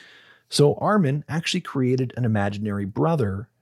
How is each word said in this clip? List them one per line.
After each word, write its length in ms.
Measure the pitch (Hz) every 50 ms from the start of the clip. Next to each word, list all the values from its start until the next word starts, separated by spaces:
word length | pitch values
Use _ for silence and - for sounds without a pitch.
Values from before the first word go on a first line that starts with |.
| - - - - - - - _ _ -
So 240 | - - 143 147 -
Armin 500 | - - 170 208 214 175 131 139 151 - -
actually 340 | 131 165 - - - 185 165
created 500 | - - 139 127 123 131 127 131 123 -
an 80 | - 127
imaginary 600 | 117 110 104 101 101 104 101 107 107 101 101 101
brother 640 | 98 107 - 147 160 170 151 120 101 95 101 - - _ _